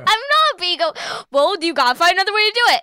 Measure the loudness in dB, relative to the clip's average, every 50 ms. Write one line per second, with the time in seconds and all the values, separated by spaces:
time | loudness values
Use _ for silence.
0 | 2 0 0 0 0 -2 0 2 2 0 0 -4 -6 -6 -4 -2 -2 -4 -4 -6
1 | -12 -10 -12 -12 -14 _ 0 0 2 2 0 -2 -4 -4 -2 0 0 0 0 2
2 | 2 2 2 2 -2 -2 0 0 2 2 2 4 4 2 2 2